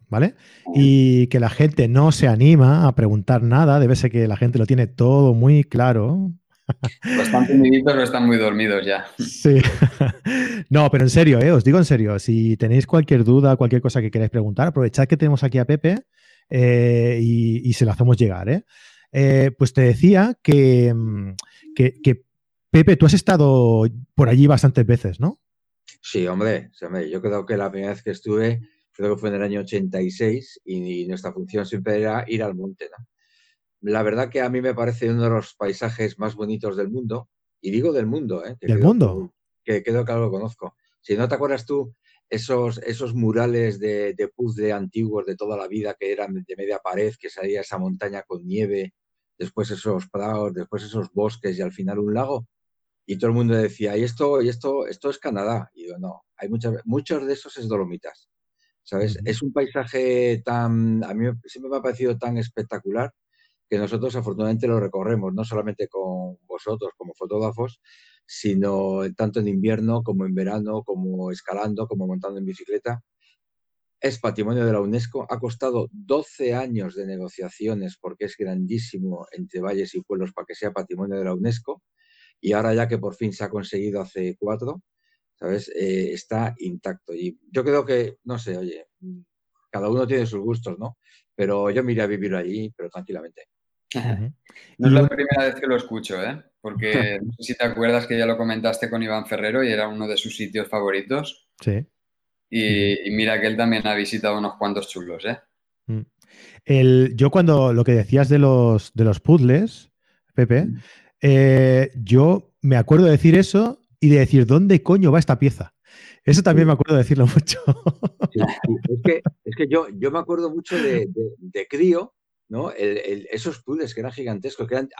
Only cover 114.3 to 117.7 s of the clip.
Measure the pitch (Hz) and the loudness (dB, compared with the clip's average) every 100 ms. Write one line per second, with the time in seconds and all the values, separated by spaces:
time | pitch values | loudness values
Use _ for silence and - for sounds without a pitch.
114.3 | 139 117 139 196 190 - 190 185 151 151 | 4 6 4 6 4 4 4 6 4 4
115.3 | 131 139 - - _ _ _ - _ - | 2 2 0 -12 _ _ _ -20 _ 2
116.3 | 147 175 160 160 139 - 151 123 139 123 | 4 6 6 6 4 4 2 4 4 4
117.3 | - 147 - - | 4 2 -4 0